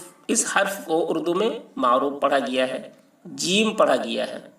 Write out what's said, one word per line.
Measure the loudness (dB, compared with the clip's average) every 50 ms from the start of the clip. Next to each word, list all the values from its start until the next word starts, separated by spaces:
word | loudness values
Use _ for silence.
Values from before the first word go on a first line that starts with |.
| -8 -14 -20 -20 -4
اس | _ 0 0 0 0 2
حرف | 2 2 2 -2 -6 -4
کو | -2 0 0 2 0
اردو | 0 -2 0 0 0
میں | 2 0 0 -2 -4 -10 -14 -8
معروف | 0 2 4 4 4 2 0 -2 0
پڑھا | 0 2 2 2
گیا | 0 0 0 0 0
ہے، | 0 -2 -6 -10 -12 -18 -20 -20 _ _ _ _
جیم | -16 -10 -6 -4 0 2 2 2 2 4
پڑھا | 2 4 4 4
گیا | 2 0 -2 -4 -4 -4
ہے۔ | -6 -6 -10 -14 -16 -20